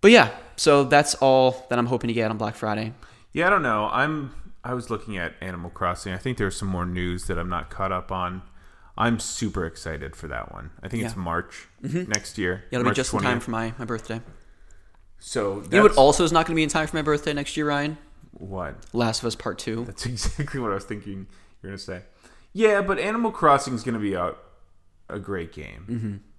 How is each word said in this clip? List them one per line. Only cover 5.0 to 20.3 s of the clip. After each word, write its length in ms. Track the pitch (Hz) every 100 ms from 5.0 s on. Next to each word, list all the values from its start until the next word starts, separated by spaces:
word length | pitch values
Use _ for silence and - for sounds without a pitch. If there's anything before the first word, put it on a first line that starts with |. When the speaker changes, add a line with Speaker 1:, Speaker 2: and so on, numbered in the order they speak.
| - 98
Speaker 2:
at 180 | 82 -
Animal 300 | 95 90 85
Crossing. 420 | - 90 87 98
I 60 | 92
think 200 | 131 123
there's 180 | 98 -
some 120 | 98
more 160 | 92 90
news 400 | 90 90 87 -
that 120 | 85
I'm 100 | 87
not 220 | 87 -
caught 220 | - 95
up 200 | 92 90
on. 300 | 92 90 92 - - - - - -
I'm 220 | 117 117
super 460 | - - 107 95
excited 500 | 82 - - 76 69
for 140 | - 78
that 240 | 60 50
one. 180 | 50 67 -
I 60 | -
think 140 | 117
it's 100 | 113
Speaker 1:
Yeah. 60 | 104
Speaker 2:
March 460 | 85 82 87 - - _
Speaker 1:
Mm-hmm. 280 | - 165 180
Speaker 2:
next 260 | 107 - -
year. 280 | 90 92 -
Speaker 1:
Yeah, 60 | 123
it'll 40 |
be 40 | 123
Speaker 2:
March 80 | 117
Speaker 1:
just 160 | 131
in 40 | 107
time 40 | 98 123
Speaker 2:
twentieth. 40 |
Speaker 1:
for 60 | 117
my, 240 | 113 113 120
my 60 |
birthday. 360 | 120 113 - 113 - - - - - - - - - -
Speaker 2:
So 440 | - 123 101 98
Speaker 1:
You 60 | -
know 120 | 190
what 60 | 208
Speaker 2:
that's 80 | 147
Speaker 1:
also 260 | 135 -
is 80 | 170
not 140 | 165 165
gonna 100 | 165
be 60 |
in 40 | 151
time 180 | 165 151
for 80 | 165
my 60 |
birthday 300 | 147 147 151
next 240 | 143 143 -
year, 120 | 147
Ryan? 280 | 143 147 156 - - -
Speaker 2:
What? 420 | - 98 95 78 - -
Speaker 1:
Last 280 | 117 117 113
of 60 | 120
Us 100 | -
Part 220 | - -
Two. 260 | - 113
Speaker 2:
That's 200 | 120 - 120
<laughs> 60 |
exactly 480 | 123 -